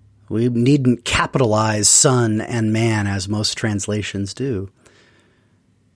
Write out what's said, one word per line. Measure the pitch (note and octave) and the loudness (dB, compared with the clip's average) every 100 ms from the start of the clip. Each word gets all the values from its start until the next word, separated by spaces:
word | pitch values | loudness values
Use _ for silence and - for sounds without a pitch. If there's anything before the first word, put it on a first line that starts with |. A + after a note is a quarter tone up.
| _ _ - | _ _ -6
we | G#2+ B2 | -2 0
needn't | A#2 B2 D3 B2+ A#2 | 2 2 4 2 0
capitalize | - - E3+ C#3+ A#2 G#2+ A2 G#2+ G2+ | -2 -2 0 0 2 2 2 2 2
son | - D3 B2+ A2+ G#2+ | 4 4 4 2 0
and | - A#2 A2 | -4 -2 0
man | A2 A#2 G#2+ G2+ | 0 2 0 0
as | G2 F#2+ | -4 -4
most | G#2 G#2+ - | -4 -4 -4
translations | A2+ G2+ - G#2+ G2+ G2 G2 | -4 -2 -4 -4 -4 -6 -8
do. | - C3+ G2+ G2 _ _ _ _ _ _ _ _ _ _ _ _ | -6 -4 -4 -8 _ _ _ _ _ _ _ _ _ _ _ _